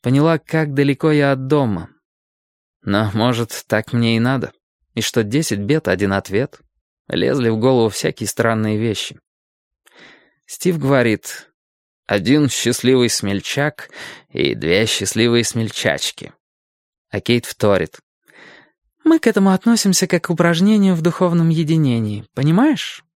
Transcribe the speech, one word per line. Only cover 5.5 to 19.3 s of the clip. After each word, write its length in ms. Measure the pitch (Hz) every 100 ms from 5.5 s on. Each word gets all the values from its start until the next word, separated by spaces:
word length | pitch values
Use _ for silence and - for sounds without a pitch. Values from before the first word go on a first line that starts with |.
| 104
бед, 280 | 101 156 -
один 240 | 92 101
ответ. 480 | 98 - 98 131 - _ _ _ _ _
Лезли 400 | - - 139 117
в 100 | 110
голову 300 | 123 131 113
всякие 400 | - 160 - 104
странные 500 | - 113 110 110 107
вещи. 400 | 113 101 - - _ _ _ _ _ _ _ _ - - _ _ _
Стив 320 | - 180 170
говорит: 720 | 135 139 120 107 - - - _ _ _ _ _ -
"Один 420 | 104 92 147 143
счастливый 600 | - 117 123 123 131 120
смельчак 840 | - 101 98 - - 147 - - - - - _
и 240 | - 71
две 320 | 57 78 92 113
счастливые 580 | - 98 110 117 117
смельчачки". 880 | 113 117 110 - 104 71 - - - _ _ _ _ _ _ _ _
А 100 | 104
Кейт 260 | - 120 -
вторит: 540 | - 107 95 80 - _ _ _ - - - _ _ _ _
"Мы 140 | 311 320
к 80 |
этому 260 | 233